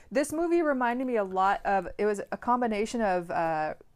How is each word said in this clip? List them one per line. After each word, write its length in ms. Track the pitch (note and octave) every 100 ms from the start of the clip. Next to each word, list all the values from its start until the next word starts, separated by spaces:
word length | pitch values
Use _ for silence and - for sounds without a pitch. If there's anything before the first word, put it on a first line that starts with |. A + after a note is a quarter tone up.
| -
This 220 | G#3 C#4+
movie 300 | D4+ E4+ E4+
reminded 420 | D4+ C4 A#3+ B3 B3+
me 120 | A3+
a 60 |
lot 400 | G3 F#3 G3 -
of, 240 | - G3 F3+ -
it 60 | G#3
was 120 | G3+ -
a 60 | G3
combination 640 | - B3 A#3+ G#3 A3 A#3
of, 260 | G#3 F3+ E3+
uh, 460 | E3+ E3 D#3 D#3 - -